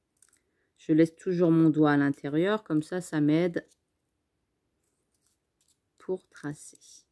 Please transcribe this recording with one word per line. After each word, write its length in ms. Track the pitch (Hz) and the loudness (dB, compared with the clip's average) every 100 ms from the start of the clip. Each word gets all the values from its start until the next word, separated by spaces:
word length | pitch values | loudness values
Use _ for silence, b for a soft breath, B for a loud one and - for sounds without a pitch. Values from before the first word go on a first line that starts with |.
| _ _ _ _ _ _ _ _ | _ _ _ _ _ _ _ _
Je 160 | - | -2
laisse 220 | 156 165 | 2 2
toujours 380 | - 190 175 170 | -2 -6 0 2
mon 180 | 165 160 | 4 4
doigt 220 | 151 151 | 4 2
à 40 | 143 | 2
l'intérieur, 680 | 143 139 143 151 190 214 | 0 -4 -6 -2 -2 -4
comme 180 | - 156 | -4 -6
ça, 180 | - 180 | -4 -10
ça 200 | - 156 | -6 -2
m'aide 440 | 147 156 175 170 - _ _ _ _ _ _ _ _ _ _ _ _ _ _ _ _ _ _ _ _ _ _ _ | 0 0 -2 -6 -12 _ _ _ _ _ _ _ _ _ _ _ _ _ _ _ _ _ _ _ _ _ _ _
pour 300 | - 185 _ | -10 -10 _
tracer. 760 | - 147 147 - - - - _ | -16 -14 -14 -18 -20 -20 -20 _